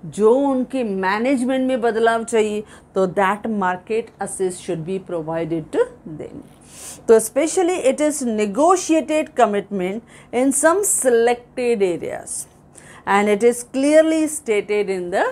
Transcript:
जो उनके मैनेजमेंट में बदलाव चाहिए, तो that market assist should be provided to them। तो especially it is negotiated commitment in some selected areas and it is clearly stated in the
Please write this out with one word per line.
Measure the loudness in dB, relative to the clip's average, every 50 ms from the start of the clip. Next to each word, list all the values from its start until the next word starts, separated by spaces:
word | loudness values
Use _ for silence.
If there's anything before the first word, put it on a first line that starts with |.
| -14
जो | -12 -2 2 4 4 4
उनके | 4 2 2 0 -2 -2 -2 -4 -4 -2
मैनेजमेंट | -2 -2 -2 0 0 0 0 0 0 0 0 0 0 0 0 0 0
में | 0 0
बदलाव | 0 0 0 2 2 2 2 0 -2
चाहिए, | -2 0 0 0 0 -2 -6 -8 -10 -20 -20 -20 _ -2
तो | -2 0
that | 0 2 0 2 2 0 -2 -4 -4 -2 0
market | 0 -2 -2 -4 -6 -4 -4 -4 -4 -6 -10 -10
assist | -10 -10 -4 -4 -4 -4 -4 -6 -6
should | -6 -6 -6 -6 -6
be | -8 -8 -8 -6
provided | -8 -6 -6 -4 -4 -4 -4 -4 -4 -6 -6 -4 -2
to | -2 -2 -2 -4 -20 -16 -16 -14 -12
them। | -14 -14 -14 -18 -18 -20 -20 -20 -20 -20 -20 -18 -18 -18 -18 -8 4 4
तो | 4 4
especially | 4 0 -2 0 0 0 0 0 0 0 0 0 0 0
it | 0 2
is | 0 -2 0 -2
negotiated | -4 -4 -2 -2 -2 -2 0 2 4 4 4 2 2 0 0 0 2 0 -2 -2 -2 -2 2
commitment | 2 2 2 2 -4 -4 -4 -6 -4 -4 -4 -6 -8 -12 -16 -20 -20 -18 -6
in | -2 0 2 2 2 2 2
some | 2 2 2 0
selected | -2 -2 0 2 2 4 4 4 2 0 -2 -6 -14 -8 -4 -2 -2 0 2 0 0
areas | 0 -4 -6 -8 -10 -10 -12 -12 -12 -12 -12 -14 _ _ -20 -20 _ -20 -20 -20 -20 -12 -2
and | 0 2 2 4 2 2
it | 4 4 2
is | 2 2 -10 -6 -4
clearly | 0 2 6 6 6 6 6 2 0 0 -2 -4 -8
stated | -4 -2 -2 -2 0 0 -2 -2 0 -2 -4 -4
in | -4 -4 -2
the | -2 -2 -2